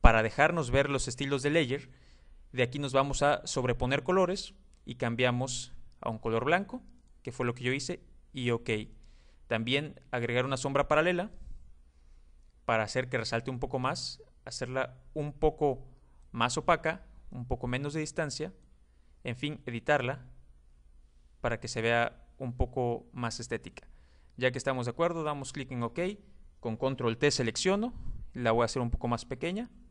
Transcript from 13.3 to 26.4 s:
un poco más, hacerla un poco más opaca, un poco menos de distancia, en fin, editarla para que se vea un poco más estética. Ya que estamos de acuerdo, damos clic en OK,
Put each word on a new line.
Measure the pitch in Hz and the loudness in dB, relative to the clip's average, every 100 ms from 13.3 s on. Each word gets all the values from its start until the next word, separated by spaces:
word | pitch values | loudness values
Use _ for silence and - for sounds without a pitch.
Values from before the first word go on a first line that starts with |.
| 117 120 | -2 -4
un | 123 | -6
poco | 123 131 | -4 -2
más, | 127 175 - - - - | -2 -2 -8 -12 -20 -18
hacerla | - - 123 127 127 - - | -14 -8 -4 -2 -4 -6 -10
un | 156 147 | -6 -6
poco | 143 156 156 147 123 - - - - - | 2 2 4 0 0 -8 -20 -20 -20 -12
más | 120 120 - | 0 0 2
opaca, | - 165 165 170 - - - | 2 2 2 -4 -12 -18 -14
un | 127 123 | -12 -6
poco | 123 123 | -4 -2
menos | 127 143 | -2 -2
de | 156 | -4
distancia, | 151 - 151 - 160 - - - - - - - | -4 -4 -4 -4 -8 -10 -20 -20 -20 -20 -20 -12
en | 127 123 | -8 -4
fin, | 147 147 - | -4 -6 -8
editarla | 117 - 147 120 131 - - - - - - - - - - - - | -4 2 2 2 -6 -12 -20 -20 -20 -20 -20 -20 -20 -20 -20 -20 -6
para | 120 113 | -4 -4
que | - | -6
se | 113 | -2
vea | 113 117 117 - - - | 2 2 2 -4 -20 -10
un | 127 123 | -8 -2
poco | 120 - 120 120 - | -2 0 0 -2 -6
más | 131 117 - | -6 -6 -6
estética. | - 113 - - - - - - - - | -6 -6 -6 -18 -20 -20 -20 -20 -20 -2
Ya | 127 | -2
que | 123 | 0
estamos | 139 127 120 | -2 -2 -4
de | |
acuerdo, | 117 170 165 | 0 0 0
damos | 151 147 135 | -4 -4 -8
clic | 147 131 | -10 -8
en | 123 | -4
OK, | 117 - 180 208 - - | -4 -2 -4 -6 -16 -20